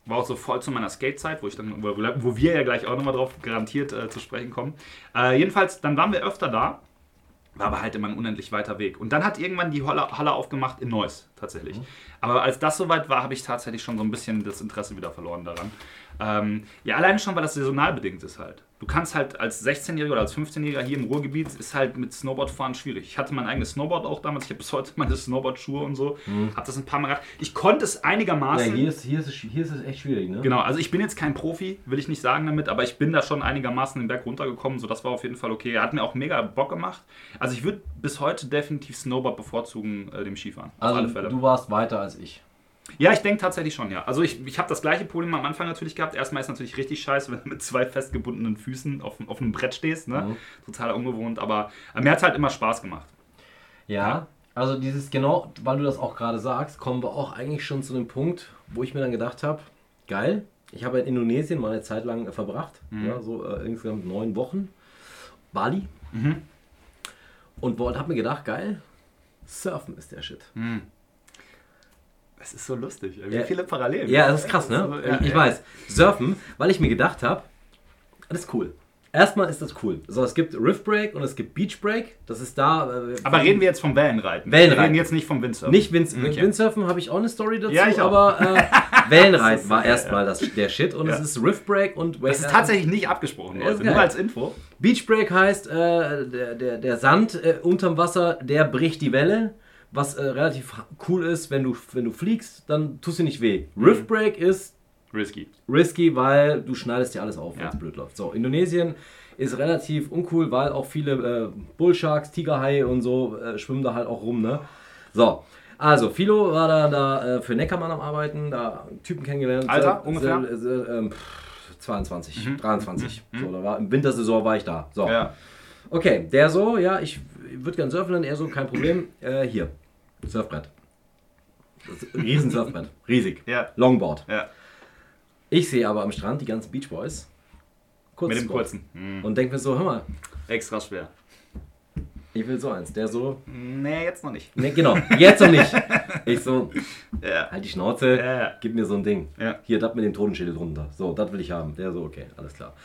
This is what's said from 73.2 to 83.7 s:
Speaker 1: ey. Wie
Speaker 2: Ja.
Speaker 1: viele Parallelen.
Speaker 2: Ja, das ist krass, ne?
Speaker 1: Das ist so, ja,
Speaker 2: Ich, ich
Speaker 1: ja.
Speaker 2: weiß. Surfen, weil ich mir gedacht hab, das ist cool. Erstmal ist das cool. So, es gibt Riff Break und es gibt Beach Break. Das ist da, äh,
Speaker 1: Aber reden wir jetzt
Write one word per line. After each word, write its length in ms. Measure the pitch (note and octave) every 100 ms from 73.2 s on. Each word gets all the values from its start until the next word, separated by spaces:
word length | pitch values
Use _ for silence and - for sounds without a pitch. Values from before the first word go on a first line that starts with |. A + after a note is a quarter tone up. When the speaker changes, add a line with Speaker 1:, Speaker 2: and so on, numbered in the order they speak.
Speaker 1:
ey. 100 | F#2+
Wie 40 | A2+
Speaker 2:
Ja. 60 |
Speaker 1:
viele 200 | - F3+ F3+
Parallelen. 440 | - B2+ C#3 A2+
Speaker 2:
Ja, 200 | C3+ C#3
das 160 | D3 -
ist 40 |
krass, 200 | - -
ne? 80 | A#2
Speaker 1:
Das 100 | C#3
ist 160 | C#3+
so, 60 | B2+
ja, 60 | C3
Speaker 2:
Ich, 20 | C#3+
ich 40 |
Speaker 1:
ja. 40 | D#3
Speaker 2:
weiß. 280 | C3 - - - -
Surfen, 460 | - F#3 G3+ F3 G3 - -
weil 140 | E3
ich 80 | F#3+
mir 80 | A#2
gedacht 340 | A2+ D3 -
hab, 280 | B2 F3+ - _ _ _ _ _ _ _ -
das 100 | F3
ist 120 | -
cool. 200 | A#2+ F2+ - _ _ _
Erstmal 380 | D3+ G3+ G#3 F#3
ist 100 | -
das 120 | - -
cool. 180 | G#2+ D#2+ -
So, 160 | G#2+
es 120 | B2 -
gibt 180 | E3 -
Riff 280 | B2 -
Break 320 | - G#3+ G#3+ D3
und 80 |
es 120 | C#3 -
gibt 200 | - -
Beach 260 | G3 -
Break. 340 | G3+ A3+ A3+ - -
Das 120 | A2+
ist 180 | B2+ -
da, 500 | C#3 D#3+ C3+ B2 A#2+
äh, 40 | B2
Speaker 1:
Aber 180 | - D#3
reden 180 | D#3 G3+
wir 80 |
jetzt 140 | F#3